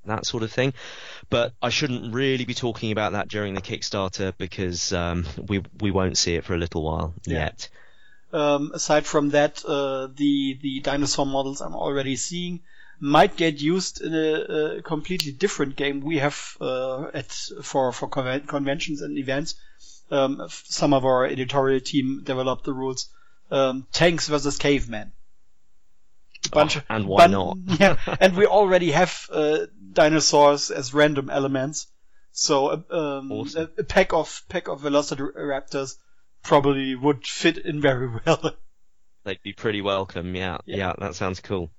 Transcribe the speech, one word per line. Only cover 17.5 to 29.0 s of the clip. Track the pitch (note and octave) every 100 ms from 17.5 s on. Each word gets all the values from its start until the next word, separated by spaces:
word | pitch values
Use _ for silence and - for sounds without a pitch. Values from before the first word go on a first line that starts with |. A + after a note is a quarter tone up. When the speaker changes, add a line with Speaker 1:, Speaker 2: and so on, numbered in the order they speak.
| -
Speaker 2:
for, | C#3 C#3+ B2+
for | A#2 C#3
conven-, | C#3+ B2+ C3+ D3
conventions | D3 C#3 C#3+ - D3
and | D#3 D3
events. | C3 C3+ E3 - - - - - -
Um, | C#3+ C3+ C3+
f-, | E2+ - -
some | - D3+
of | C#3 C3
our | B2+
editorial | C3+ C3+ B2 C#3 C3+ C3+
team | B2+ C#3+ C3 C3+
developed | C#3 B2+ C3 B2+
the | -
rules. | C3 C3 C3 - - - - -
Um, | C#3 C3 C3 B2+
tanks | - E3+ E3 -
versus | D3 C#3+ C3+
cavemen. | C#3+ C#3 A2+ A2 G#2 - - - - - - - - - - - - - -
A |
bunch | D3+ D3+ D3+
Speaker 1:
Oh, |
Speaker 2:
of | -
Speaker 1:
and | A2 G2
why | G2 -
Speaker 2:
bun-, |
Speaker 1:
not? | G3 E2+ F#3+ F#3
Speaker 2:
<laughs> | E3+
yeah, | G3 - -
Speaker 1:
<laughs> | -
Speaker 2:
and | F#3+ F3+
we |
already | G#3 F#3+ G3 F#3 E3+
have, | D3